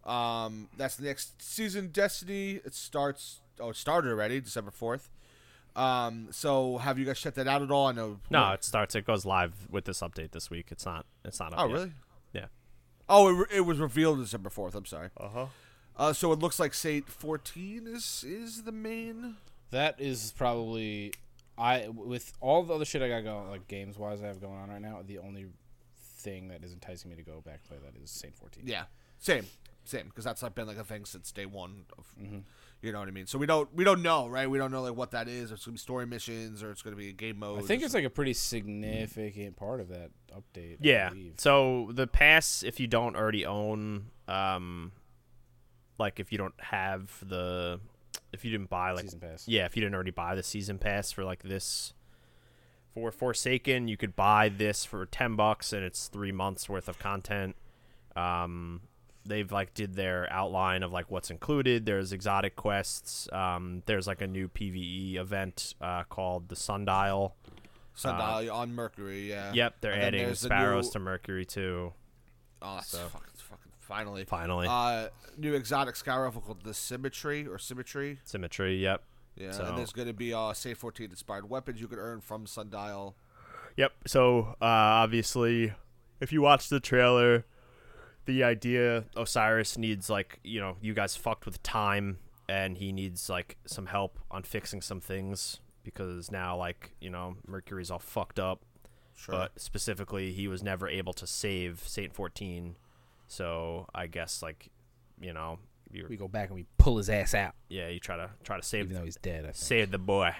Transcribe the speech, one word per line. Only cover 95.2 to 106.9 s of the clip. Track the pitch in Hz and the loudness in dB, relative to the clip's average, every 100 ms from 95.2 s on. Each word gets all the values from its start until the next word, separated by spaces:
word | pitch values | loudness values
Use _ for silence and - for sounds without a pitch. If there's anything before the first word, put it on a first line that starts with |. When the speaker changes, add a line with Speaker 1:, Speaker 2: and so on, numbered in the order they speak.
| 95 98 - - - - | -4 -6 -6 -10 -16 -18
Speaker 2:
because | - - 92 87 85 | -16 -8 -8 -8 -8
now, | 98 90 90 | -6 -4 -2
like, | 87 87 - - | -4 -6 -14 -14
you | 90 | -10
know, | 90 90 92 - | -8 -8 -10 -12
Mercury's | 95 - 95 87 | -12 -10 -10 -6
all | 90 | -8
fucked | - 113 90 - | -6 -4 -4 -2
up. | 92 95 - _ - - _ | -2 -4 -10 _ -20 -20 _
Speaker 1:
Sure. | - - | -20 -6
Speaker 2:
But | 95 92 - | -4 -4 -6
specifically, | - - - 98 98 101 95 | -8 -4 -4 -4 -6 -4 -4
he | 92 98 | -4 -4
was | 92 | -4
never | 101 95 92 | -4 -4 -4
able | 92 90 | -4 -4
to | - 92 | -6 -8
save | - 104 95 87 85 - | -4 -2 -2 -4 -6 -8
Saint | - 98 | -6 -6
fourteen, | - 92 - 98 87 87 85 _ _ _ _ - | -6 -8 -8 -8 -8 -10 -12 _ _ _ _ -18
so | - 87 82 82 85 90 | -8 -4 -4 -4 -6 -8
I | 87 87 | -10 -8
guess, | 85 82 - | -6 -6 -6
like, | 82 78 - _ _ _ _ - | -8 -12 -20 _ _ _ _ -14
you | 90 | -10
know, | 80 80 82 - _ - | -8 -8 -10 -14 _ -18
you're | 90 87 | -14 -12
Speaker 3:
We | 113 | -10
go | 95 | -6
back | 107 98 | -6 -6
and | |
we | 92 87 - | -8 -2 12
pull | 117 | 12